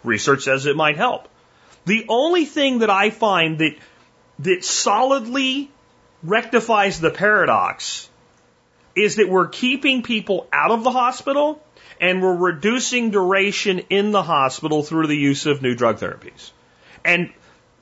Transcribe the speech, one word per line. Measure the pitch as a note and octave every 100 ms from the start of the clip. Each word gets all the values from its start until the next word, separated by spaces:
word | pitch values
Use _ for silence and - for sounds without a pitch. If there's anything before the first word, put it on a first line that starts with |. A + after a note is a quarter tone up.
research | A#2+ G#2+ - C3+
says | C#3 C3+ C#3+
it | C#3+
might | D3+ D3+
help. | A#3+ - - _ _ _ _ -
The | - A3 A3
only | A3+ D4+ F4+
thing | D4+ D4+ C#4 B3
that | A3
I | F#3+ G#3
find | A3 A3+ F#3 D#3+ D#3
that, | D#3 - - _ _ _ _ -
that | D3 F#3
solidly | - - - G3+ C4 C#4 A3+ C4 C4 C4+ C#4 _ _ _ _ _
rectifies | D#3+ A3 A#3+ A#3+ A3+ G#3+ G3 E3
the | D#3+
paradox | D3+ G3+ G#3+ D#3 A2 F2+ - - - - _ _ _ _ _ _ _ _
is | - G3+ G#3
that | F#3+
we're | F#3 E3+
keeping | - B3+ C4+ C#4+ B3+
people | A#3 A3 F#3 F#3 -
out | C#3+ D#3
of | A3+
the | A#3+
hospital | B3 B3 B3+ - C#4 D4 D4+ - _ - -
and | F3+ F#3
we're | F#3 F3
reducing | F3+ E3 G3+ B3 A#3+ B3 A3+
duration | G3+ F3+ F#3+ G3 G3 G3+ F#3 -
in | G3 G#3
the | G#3
hospital | D#3+ D3+ C3+ - D3+ D3+
through | D3 D#3+ D#3
the | D3+
use | C#3+ C#3 D#3
of | C#3
new | C3
drug | A#2+ A#2+ G#2+
therapies. | F2+ - - - - - _ _ - -
And | E3 F3 F3 - - _ _ _